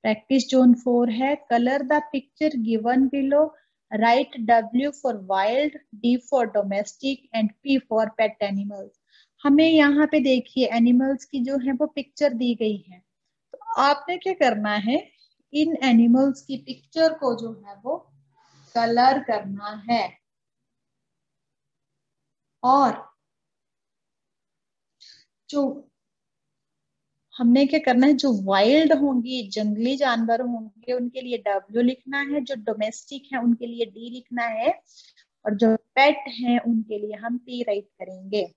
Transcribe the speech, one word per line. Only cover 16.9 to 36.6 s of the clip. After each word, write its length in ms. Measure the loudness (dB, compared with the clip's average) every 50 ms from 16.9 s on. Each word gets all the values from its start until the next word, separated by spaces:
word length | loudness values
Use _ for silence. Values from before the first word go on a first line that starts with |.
| _ 0 0 0 0
को 180 | -2 -4 -4 -4 -4
जो 100 | -8 -12 -12
है 180 | -14 -18 -20 -20
वो 200 | -14 _ -8 -8 -8 _ _ _ _ _ _ _ _ _ _ _ _ _ _ _
color 440 | -2 0 2 2 4 4 4 4 2 -2
करना 480 | -2 -4 -4 -4 -8 -12 -10 -12 -14 -14 -14 -4 -2
है। 140 | -2 -2 -2 -4 -10 _ _ _ _ _ _ _ _ _ _ _ _ _ _ _ _ _ _ _ _ _ _ _ _ _ _ _ _ _ _ _ _ _ _ _ _ _ _ _ _ _ _ _ _ _ _ _ _ _ 0
और 400 | 2 4 4 4 2 0 -4 -12 -20 _ _ _ _ _ _ _ _ _ _ _ _ _ _ _ _ _ _ _ _ _ _ _ _ _ _ _ _ _ _ _ _ _ _ _ _ _ _ -20 -20 -20 _ _ _ _ _ _ _
जो 120 | -4 -4 -2 -2 -6 -10 -18 _ _ _ _ _ _ _ _ _ _ _ _ _ _ _ _ _ _ _ _ _ _ _ _ _ _ _ _ _ _
हमने 300 | 0 4 4 6 6 4
क्या 120 | 4 2 0
करना 260 | 2 2 4 4 6
है, 60 | 4 4
जो 160 | 4 2 0 0 0 0
wild 480 | 0 2 4 4 6 6 4 4 4 2
होंगी, 520 | 2 2 0 0 -2 -4 -4 -6 -8 -8 -8
जंगली 460 | -6 -4 -4 -4 -2 -2 -2 -2 0
जानवर 440 | 0 0 0 0 0 0 0 0 -2
होंगे, 520 | -2 -6 -6 -8 -10 -14 _ _ _ -6 -6
उनके 280 | -4 -4 -6 _ -10
लिए 220 | -8 -8 -8 -6 -4
W 360 | -4 -4 -4 -6 _ -2 0 0
लिखना 360 | 0 0 -4 _ -8 -6 -6
है, 200 | -4 -4 -4 -6
जो 140 | -6 -6 -10
domestic 720 | -8 -6 -8 -6 -4 -6 -8 -8 -12 -18 -16 -16 -16 _ _ -8
है 60 | -2
उनके 240 | 0 0 0 0 -4
लिए 180 | -12 -6 -8 -8
D 240 | -8 -8 -18 -18 -16
लिखना 320 | -16 -18 -16 _ -8 -6 -6 -6 -4
है 160 | -2 -2 -2 -4 -4 _ _ _ -20 -20 _ _ _ _ _ _ _ _
और 100 | -6 -2
जो 200 | 0 2 2 0 0 _ _ _
pet 340 | 2 4 4 2 0 -8 -14 -12
हैं 240 | -6 -2 -2 -2 0